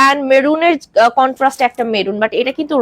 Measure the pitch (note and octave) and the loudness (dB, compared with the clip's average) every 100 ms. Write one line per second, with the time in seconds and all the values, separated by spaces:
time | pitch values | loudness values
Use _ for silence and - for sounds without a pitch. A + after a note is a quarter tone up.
0 | C4+ C#4 C4+ C4+ C#4 D#4 E4+ D#4 - - | 2 2 2 2 2 0 0 0 -2 0
1 | A#3 A#3 C4 C4 C4+ - B3 - A#3 A3 | 2 2 -2 0 -2 0 -4 -2 -4 -4
2 | G3 G#3 G#3+ F3 B3 C#4 D4+ D4+ | -4 -4 -4 -2 -4 -4 -4 0